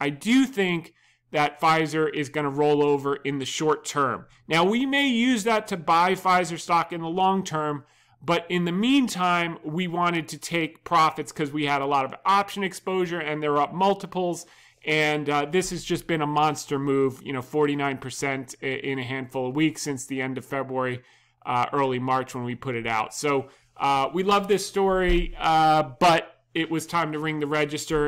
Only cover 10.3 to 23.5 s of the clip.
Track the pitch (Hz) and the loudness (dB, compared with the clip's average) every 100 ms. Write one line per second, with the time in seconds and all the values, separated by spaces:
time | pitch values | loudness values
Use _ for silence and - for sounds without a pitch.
10.3 | 151 - 170 160 - - 170 156 156 139 | -10 -6 -2 -2 -6 0 4 4 2 -8
11.3 | - 147 151 143 143 139 139 135 - 185 | -6 -4 -2 0 0 2 0 0 -2 2
12.3 | 196 196 202 190 - - 185 175 170 151 | 2 2 -4 -6 -6 -4 -2 0 -2 -4
13.3 | 151 151 147 143 160 190 196 185 185 180 | -2 0 2 0 2 2 2 -2 -4 -2
14.3 | 165 - - - _ - 156 151 151 143 | -4 -10 -20 -20 _ -2 2 2 0 0
15.3 | 147 147 180 185 175 - 175 - 165 147 | 0 2 0 -2 -6 -4 -4 -2 -2 0
16.3 | 147 156 147 - 139 143 139 135 127 - | 2 2 0 -2 -2 0 2 2 0 -6
17.3 | 135 123 151 147 143 143 127 131 - 143 | -8 -4 0 2 2 -2 -4 -8 -6 -4
18.3 | 135 127 - 135 131 139 135 120 131 127 | -4 -8 -10 -6 -4 -4 -6 -4 -6 -6
19.3 | 135 127 139 156 156 147 135 - 131 131 | -4 -4 0 0 0 -6 -6 -6 -4 -4
20.3 | 127 - 139 127 131 127 123 - _ _ | -4 -6 -6 -4 -4 -4 -4 -10 _ _
21.3 | _ - 123 120 143 135 123 131 131 127 | _ -2 0 0 0 0 0 0 -2 -2
22.3 | 127 120 120 135 120 113 113 110 - 147 | -6 -8 -6 -6 -6 -2 -2 -2 -4 -2
23.3 | 139 131 | -2 -2